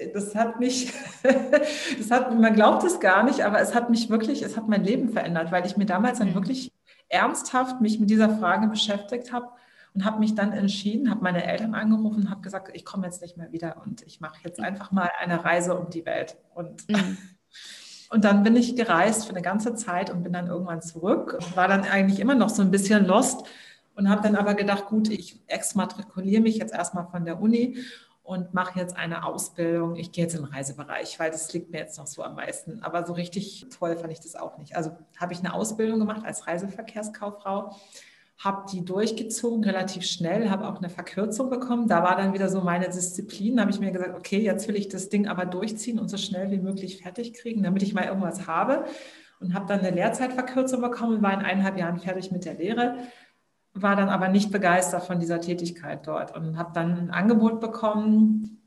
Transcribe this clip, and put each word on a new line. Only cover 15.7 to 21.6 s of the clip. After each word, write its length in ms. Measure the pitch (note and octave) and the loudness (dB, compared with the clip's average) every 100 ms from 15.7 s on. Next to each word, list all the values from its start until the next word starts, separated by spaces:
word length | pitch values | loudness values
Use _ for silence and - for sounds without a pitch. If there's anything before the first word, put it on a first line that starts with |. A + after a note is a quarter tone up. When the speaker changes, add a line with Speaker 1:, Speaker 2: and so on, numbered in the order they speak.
| F3 | -2
Speaker 1:
um 100 | E3+ | -2
die 160 | E3+ | -8
Welt." 320 | - - D3+ - _ | -4 -4 -6 -10 _
Und, 320 | E3+ E3+ - - | -12 -12 -12 -2
Speaker 2:
Mhm. 280 | G#3 F#3 F#3+ - _ _ - | 0 0 -4 -12 _ _ -20
Speaker 1:
<laughs> 540 | - - - - - | -18 -18 -20 -20 -2
und 140 | A3+ | 2
dann 180 | G3+ G3+ | 6 6
bin 120 | G#3 | 8
ich 220 | A#3+ A#3+ - | 6 4 0
gereist 480 | G#3+ E3 G3+ A3 | 2 4 4 2
für 60 | - | -2
eine 120 | F#3 | -4
ganze 320 | F3 G3+ A3 | -2 -2 -2
Zeit 360 | A3+ - F3 F3+ | -4 -4 -2 -2
und 120 | F3+ | -4
bin 100 | F3 | -4
dann 120 | F3 F3 | -4 -4
irgendwann 360 | F3 F#3 E3 | -4 -4 -8
zurück, 560 | - E3+ F3 D#4+ - - - | -10 -6 0 0 -2 -8 -6
war 140 | - | 0